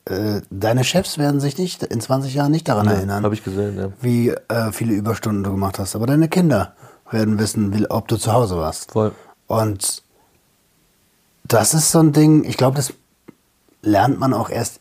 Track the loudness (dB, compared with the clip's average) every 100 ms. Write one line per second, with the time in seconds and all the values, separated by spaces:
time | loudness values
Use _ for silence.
0 | -8 -4 -4 -4 -6 -4 0 0 2 0
1 | -2 -2 0 0 -2 -2 -6 -6 -6 -6
2 | -2 -4 -2 -2 0 0 0 0 2 0
3 | -2 -2 -2 -2 -6 -4 -4 -4 -8 -4
4 | 0 2 0 -2 -6 -4 -4 -4 -2 -2
5 | -2 -4 -2 -2 -2 -2 -4 -4 -8 -4
6 | 0 2 2 2 2 2 -2 -8 -20 -20
7 | -6 0 0 2 0 0 0 0 -2 -2
8 | -2 -2 2 2 2 -2 -4 -6 -4 -2
9 | -2 -4 -20 _ -4 -2 -2 -2 -6 -8
10 | _ _ _ _ _ _ _ _ _ _
11 | _ _ _ _ 0 2 2 2 2 4
12 | 6 6 6 6 4 2 2 2 -4 -8
13 | _ _ _ -20 _ _ _ _ 0 4
14 | 4 2 0 0 -2 -4 -6 -6